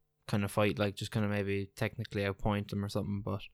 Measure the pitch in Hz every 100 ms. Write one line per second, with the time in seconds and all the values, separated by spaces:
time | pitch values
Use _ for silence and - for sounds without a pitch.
0 | _ _ - 110 101 - 104 101 104 95
1 | 110 113 104 104 98 98 98 - 110 -
2 | 110 104 101 95 110 104 101 104 101 107
3 | 101 101 104 98 -